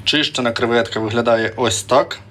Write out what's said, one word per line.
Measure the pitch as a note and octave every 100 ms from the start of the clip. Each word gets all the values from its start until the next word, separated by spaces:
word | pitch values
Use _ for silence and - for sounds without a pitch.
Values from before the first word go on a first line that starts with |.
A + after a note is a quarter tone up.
чищена | - D3 D3 - B2
креветка | A2+ A#2+ A#2 A2+ G#2+
виглядає | A2 A2+ A#2 A2+ A2+ -
ось | A#2+ -
так. | - B2+ D3 - -